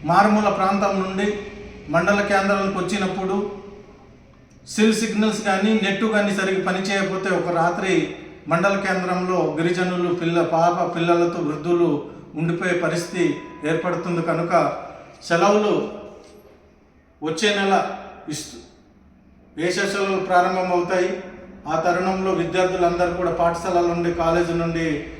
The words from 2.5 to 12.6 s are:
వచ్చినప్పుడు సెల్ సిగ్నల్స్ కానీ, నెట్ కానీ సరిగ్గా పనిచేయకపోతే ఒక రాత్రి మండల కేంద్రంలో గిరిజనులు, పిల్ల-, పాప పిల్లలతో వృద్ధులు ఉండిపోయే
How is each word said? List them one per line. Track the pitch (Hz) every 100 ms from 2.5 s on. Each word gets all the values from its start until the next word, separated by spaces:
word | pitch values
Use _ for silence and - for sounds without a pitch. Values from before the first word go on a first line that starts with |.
| 196 190 185
వచ్చినప్పుడు | 175 208 185 190 190 202 - - - - - - - - - - - - -
సెల్ | - 220
సిగ్నల్స్ | 220 226 208 214 -
కానీ, | 202 190 214
నెట్ | 214 196 196
కానీ | 226 208 202
సరిగ్గా | 190 190 190
పనిచేయకపోతే | 180 185 196 196 190 185 196
ఒక | 180 175 170
రాత్రి | 170 175 185 165 - - - - -
మండల | 170 196 196
కేంద్రంలో | 196 185 180 180 180 180 156
గిరిజనులు, | 151 165 180 180 180 175
పిల్ల-, | 175 165 170 151
పాప | 165 175 180 170
పిల్లలతో | 170 170 170 175 175
వృద్ధులు | 147 151 170 175 170 143 - - -
ఉండిపోయే | - 165 170